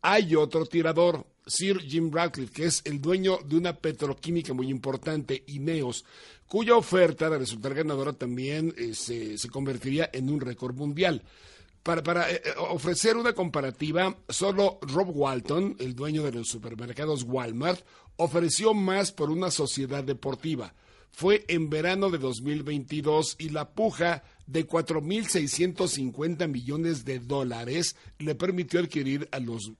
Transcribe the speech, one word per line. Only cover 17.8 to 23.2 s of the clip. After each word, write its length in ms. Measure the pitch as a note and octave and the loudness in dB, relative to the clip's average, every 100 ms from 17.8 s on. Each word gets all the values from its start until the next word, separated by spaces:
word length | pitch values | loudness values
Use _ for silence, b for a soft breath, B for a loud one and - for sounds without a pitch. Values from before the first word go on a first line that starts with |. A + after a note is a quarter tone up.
| B B B - | B B B -2
ofreció 580 | E3 D#3 E3+ - A3 | 0 2 2 4 4
más 380 | G#3+ F#3+ F#3+ G3 | 4 4 2 0
por 180 | - D3 | 0 -2
una 220 | D#3+ F#3 | 0 0
sociedad 520 | - C#3 - C3 C#3+ C3+ | 0 0 -2 -4 -4 -4
deportiva. 680 | C3 C3+ C3 D#3 C#3+ G2 b b b b | -4 -4 -4 -4 -4 -6 b b b b
Fue 340 | - F3 G#3 G#3 | -2 4 4 4
en 220 | E3+ D#3 | -2 0
verano 400 | D#3 E3 F#3+ G3 | 0 0 2 2
de 60 | E3+ | 2
dos 220 | C3 A#2 | -2 -2
mil 200 | C3+ D3+ | -2 -4
veintidós 720 | C#3+ D3 B2+ D3+ C#3+ D3+ | -2 -4 -4 -2 4 4